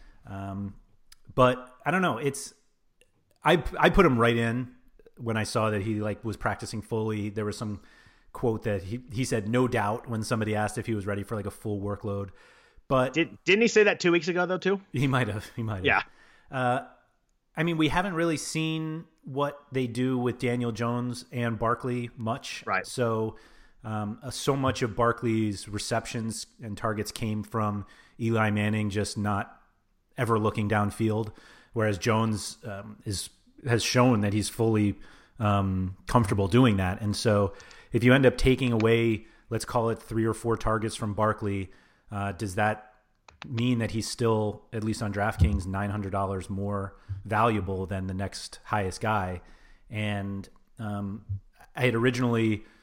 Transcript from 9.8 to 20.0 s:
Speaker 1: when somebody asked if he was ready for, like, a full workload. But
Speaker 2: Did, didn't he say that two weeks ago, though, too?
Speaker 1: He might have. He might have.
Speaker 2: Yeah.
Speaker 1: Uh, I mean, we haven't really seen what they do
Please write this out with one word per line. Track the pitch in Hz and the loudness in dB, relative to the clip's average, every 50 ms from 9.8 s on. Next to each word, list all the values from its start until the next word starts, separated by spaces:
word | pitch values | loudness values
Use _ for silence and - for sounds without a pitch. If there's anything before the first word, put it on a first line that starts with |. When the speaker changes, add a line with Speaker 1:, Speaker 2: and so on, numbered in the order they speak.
| 104 101 110 - - | 0 0 -2 -4 -6
Speaker 1:
when | 131 117 110 107 | -6 -6 -6 -2
somebody | - 123 110 107 107 107 | -2 -2 0 0 0 0
asked | 104 107 101 - | 0 0 -2 -4
if | 120 107 | -6 -4
he | - 113 | -4 -4
was | 104 95 | -4 -2
ready | 104 101 101 98 | -4 -4 -4 -6
for, | - 117 | -6 -8
like, | 104 98 | -6 -6
a | 101 | -8
full | - - - 113 104 101 | -10 -8 -6 -6 -6 -4
workload. | 98 101 101 98 - 107 101 101 98 95 - - - - - - _ _ _ - _ | -4 -6 -6 -6 -6 -6 -4 -4 -6 -8 -12 -18 -20 -20 -20 -20 _ _ _ -20 _
But | _ 139 131 127 131 127 | _ 2 2 2 2 2
Speaker 2:
Did, | 156 165 - - - _ | 0 -2 -2 -4 -4 _
didn't | 170 190 214 | 4 6 6
he | 233 | 6
say | 226 - 214 208 | 6 8 6 6
that | 202 175 - | 6 4 4
two | - 175 | 4 4
weeks | 170 175 151 | 4 4 2
ago, | 180 170 180 180 | 2 0 0 0
though, | 170 185 180 | 0 0 0
too? | - 185 202 196 - _ | 0 0 0 0 -2 _
Speaker 1:
He | - 123 139 | -2 0 0
might | 135 123 123 123 | 2 2 2 0
have. | 104 98 107 - - - | 0 -2 -6 -8 -10 -8
He | - 113 | -6 -6
might | 110 107 | -4 -4
have. | 95 92 | 0 2
Speaker 2:
Yeah. | 131 101 95 - - - - - - - _ _ - | 2 2 2 2 -2 -10 -20 -20 -20 -20 _ _ -8
Speaker 1:
Uh, | 139 131 127 123 123 135 - - - _ _ _ _ _ _ _ _ _ _ _ _ | -4 -2 0 2 0 0 -2 -8 -18 _ _ _ _ _ _ _ _ _ _ _ _
I | 156 160 | -2 0
mean, | 170 170 | 0 2
we | 156 156 | 2 2
haven't | 143 - 175 185 202 175 | 2 2 2 0 0 0
really | 160 170 170 160 | 0 0 0 0
seen | 143 - - - 160 160 160 160 160 160 156 156 165 - - _ _ _ | -2 -4 -4 -4 -2 -2 -2 -2 -2 -4 -6 -6 -8 -12 -16 _ _ _
what | - 131 139 143 147 - - - _ | -8 -4 -2 -2 -2 -4 -8 -16 _
they | 127 131 127 | -2 -2 -2
do | 120 110 120 | -2 -2 -2